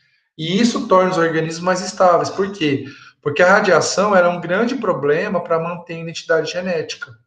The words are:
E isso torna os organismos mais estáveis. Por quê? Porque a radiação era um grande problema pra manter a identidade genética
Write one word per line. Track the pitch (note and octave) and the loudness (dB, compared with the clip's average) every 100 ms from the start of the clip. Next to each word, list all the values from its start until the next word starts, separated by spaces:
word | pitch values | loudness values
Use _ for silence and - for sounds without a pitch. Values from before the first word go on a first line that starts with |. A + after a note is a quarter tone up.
| _ _ _ - | _ _ _ -12
E | D#3+ G3+ | -2 2
isso | A#3+ - - | 2 0 2
torna | F#3 F#3 | 4 4
os | E3+ | 2
organismos | E3 D#3+ D#3+ E3+ | 0 0 -4 -4
mais | F3+ F3+ | -2 -2
estáveis. | G3 - F#3 E3+ - | -4 2 4 4 0
Por | - G3 | -4 -4
quê? | - D3+ B2+ - - - _ | -2 -2 -2 -6 -16 -20 _
Porque | D3 C#3+ | -6 2
a | F3+ | 4
radiação | G#3 G3+ D#3 - - G#3 | 4 4 2 2 0 2
era | F#3+ F3 | 4 2
um | F3 | 0
grande | E3 F#3+ A#3 C#4 | -4 -2 -2 -2
problema | G3 D3 C#3+ D#3 G3+ F3+ | -2 -2 0 0 0 -4
pra | E3+ E3 | -2 -2
manter | E3 E3+ - | -2 -10 -12
a | E3 | -12
identidade | E3 D#3+ - D#3+ D#3 | -10 -12 -2 0 0
genética | F3+ F#3 E3 - - - - | -6 -4 -6 -6 -10 -14 -18